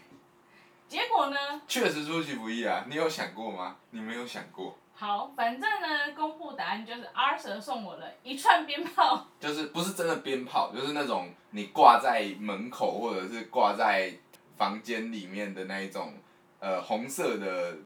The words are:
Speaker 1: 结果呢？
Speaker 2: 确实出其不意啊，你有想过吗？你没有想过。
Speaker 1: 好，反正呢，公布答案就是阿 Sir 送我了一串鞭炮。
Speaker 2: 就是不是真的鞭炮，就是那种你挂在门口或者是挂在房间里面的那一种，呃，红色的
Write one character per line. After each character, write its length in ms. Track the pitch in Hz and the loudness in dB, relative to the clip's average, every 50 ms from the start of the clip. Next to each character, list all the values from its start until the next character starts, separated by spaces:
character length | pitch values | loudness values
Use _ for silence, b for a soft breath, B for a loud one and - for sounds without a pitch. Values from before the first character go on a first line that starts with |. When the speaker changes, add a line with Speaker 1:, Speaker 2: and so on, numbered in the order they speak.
| - - - - - _ _ _ _ B B B B B B B B | -20 -20 -20 -20 -20 _ _ _ _ B B B B B B B B
Speaker 1:
结 200 | - - 370 480 | -8 -4 -4 0
果 220 | 494 453 - 285 277 | 2 2 2 2 2
呢？ 80 | 277 277 277 285 294 302 - | 0 -2 -4 -4 -6 -8 -6
Speaker 2:
确 220 | - - 254 220 175 | -2 0 2 2 2
实 140 | 147 151 151 | 2 0 -4
出 180 | 151 165 165 | -2 -2 -2
其 140 | 156 143 135 | -2 -4 -6
不 140 | 113 110 110 | -6 -6 -4
意 160 | 113 117 113 | -4 -2 0
啊， 180 | 92 90 90 104 | 0 0 -2 -4
你 80 | 123 143 | -4 -2
有 120 | 156 160 | 0 0
想 260 | 156 - - 101 90 92 | 0 0 -2 -6 -8 -8
过 180 | 104 113 107 | -8 -8 -8
吗？ 260 | 98 92 90 90 92 - _ _ | -8 -8 -8 -10 -10 -14 _ _
你 80 | - 110 | -14 -12
没 160 | 110 110 117 | -10 -8 -8
有 100 | 120 120 | -8 -8
想 180 | 120 - 95 85 - | -10 -10 -12 -12 -12
过。 260 | - 95 92 - - - _ _ - | -12 -10 -10 -10 -12 -14 _ _ -14
Speaker 1:
好， 360 | - 208 208 208 202 254 269 - | -8 -4 -2 -2 -2 -4 -6 -2
反 240 | - 233 233 247 262 | 0 0 0 0 0
正 0 | - 427 415 403 | -2 -2 0 0
呢， 300 | 339 311 302 294 285 294 294 | -2 -2 0 0 -2 -2 -4
公 220 | 294 311 311 311 | -4 -4 -4 -4
布 140 | 320 339 277 247 | -6 -12 -10 -8
答 120 | - - | -6 -4
案 200 | - 202 220 220 | -4 -4 -6 -6
就 100 | 220 240 | -10 -12
是 80 | 247 - - - | -12 -12 -8 -2
阿 200 | - 262 - 320 | 0 2 2 0
Sir 280 | 330 - 214 196 220 | -2 -4 -8 -8 -8
送 240 | 196 285 269 233 202 | -6 -6 -6 -6 -8
我 100 | 175 165 | -10 -12
了 140 | 165 - - - - - | -12 -14 -14 -16 -14 -12
一 120 | 247 285 | -10 -6
串 300 | 277 - 453 349 339 311 | 2 6 6 6 6 4
鞭 180 | 294 285 302 349 | -2 -4 -4 -6
炮。 440 | - - - 330 302 - - - - - - | 0 4 4 6 6 4 2 -2 -8 -12 -6
Speaker 2:
就 140 | 147 147 147 | -4 -4 -2
是 140 | 151 156 | -2 -4
不 140 | 147 151 165 | -4 -2 -2
是 120 | 175 196 190 | -2 -2 -2
真 140 | - 170 | 0 0
的 80 | 165 156 | 0 0
鞭 260 | 139 131 135 135 127 127 | 0 -2 -2 -2 -2 -2
炮， 300 | 123 - - - - 107 | -2 0 0 0 0 -2
就 80 | 123 | -4
是 120 | 135 143 147 | -4 -4 -2
那 120 | 147 139 | -2 -2
种 260 | 123 110 92 90 87 - - _ - | 0 -2 -2 -4 -6 -12 -18 _ -12
你 140 | 107 104 101 | -8 -8 -8
挂 320 | - - 151 143 - - - | -2 6 10 12 12 12 12
在 260 | - 127 117 110 104 101 95 95 | 8 4 4 4 2 0 -4 -6
门 300 | 104 104 98 98 113 123 | -4 -4 -4 -4 -6 -6
口 280 | 123 - 123 - 85 101 | -4 -2 0 0 0 0
或 140 | 117 113 98 | -2 -2 -2
者 140 | 92 92 | -2 -4
是 160 | 101 117 113 107 | -4 -6 -8 -6
挂 280 | - - 123 110 101 101 | -2 2 4 4 4 4
在 380 | 110 113 107 98 95 92 92 87 - - _ - - _ - - | 4 4 4 4 2 2 -2 -4 -12 -20 _ -20 -20 _ -8 -4
房 240 | - 107 101 104 110 | -2 0 0 -2 -4
间 300 | 113 117 123 110 113 113 | -6 -6 -6 -4 -4 -6
里 160 | 110 104 95 | -8 -8 -10
面 260 | 92 98 104 104 98 92 | -8 -8 -8 -6 -6 -6
的 100 | 95 95 | -8 -8
那 140 | 95 98 98 | -6 -6 -6
一 100 | 95 95 | -6 -6
种， 220 | - 98 87 - - - - b b b b b _ - | -6 -8 -8 -8 -10 -16 -20 b b b b b _ -8
呃， 220 | 98 98 92 90 | -4 -2 -2 -2
红 260 | 85 - 110 110 120 | -2 -2 -2 -2 -2
色 300 | 135 - 185 165 127 110 | -4 -4 -2 -2 0 0
的 400 | 101 98 92 92 90 87 87 - 78 - | -2 -2 -2 -2 -2 -2 -4 -6 -10 -16